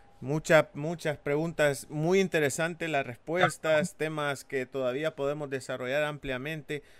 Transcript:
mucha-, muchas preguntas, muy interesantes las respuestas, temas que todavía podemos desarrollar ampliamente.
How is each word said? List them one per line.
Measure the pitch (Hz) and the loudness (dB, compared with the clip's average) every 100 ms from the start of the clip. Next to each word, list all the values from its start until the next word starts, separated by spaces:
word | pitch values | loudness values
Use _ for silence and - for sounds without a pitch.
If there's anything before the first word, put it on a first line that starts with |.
| - - | -20 -10
mucha-, | 127 156 - 156 - | -4 -2 6 6 6
muchas | 143 156 165 156 135 | -2 -6 -4 -4 -4
preguntas, | 143 147 165 160 147 135 - | 0 0 0 2 2 2 -4
muy | 151 165 190 | 0 4 4
interesantes | 190 165 143 - 165 165 165 | 4 2 2 2 -2 -2 -2
las | 139 | -2
respuestas, | 131 117 - 175 165 - 156 151 160 - | -2 -8 -4 2 2 2 2 2 2 -2
temas | 156 156 143 135 | -4 -2 -2 -4
que | - 135 | -4 -6
todavía | 127 135 127 135 156 151 | -4 -2 -2 -2 -4 -2
podemos | 139 151 143 | -2 -2 -4
desarrollar | 135 - 127 123 147 | -6 -6 -6 -2 -2
ampliamente. | 151 147 139 127 143 160 - 147 - | -2 -4 -6 -6 -6 -8 -8 -10 -10